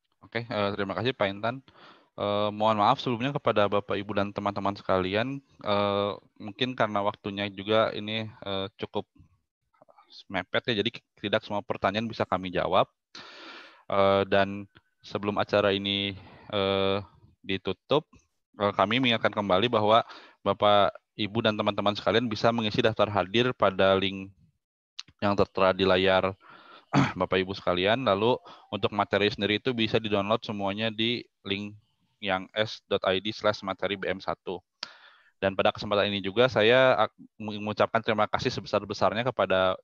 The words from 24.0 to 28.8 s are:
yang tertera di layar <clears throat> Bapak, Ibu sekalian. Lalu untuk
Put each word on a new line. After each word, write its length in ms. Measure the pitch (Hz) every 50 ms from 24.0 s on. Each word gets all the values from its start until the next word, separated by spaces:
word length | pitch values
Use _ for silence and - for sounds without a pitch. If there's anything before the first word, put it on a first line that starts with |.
| 95 98 98 98 95 98 98 _ _ _ _ _ _ _ _ _ _ _ _ - - _ - - -
yang 80 | 101
tertera 400 | 101 98 98 - - - 95 92
di 160 | 95 92 95 95
layar 480 | 92 92 95 95 95 92 92 95 95 _ _ - - - - - - - _ _
<clears throat> 240 | - - 139 113 - 92
Bapak, 200 | 92 87 - 95
Ibu 160 | 95 95 98
sekalian. 480 | - - - 90 90 90 98 110 127 135
Lalu 320 | 117 98 98 107 117 127 - - - - - - -
untuk 200 | - 101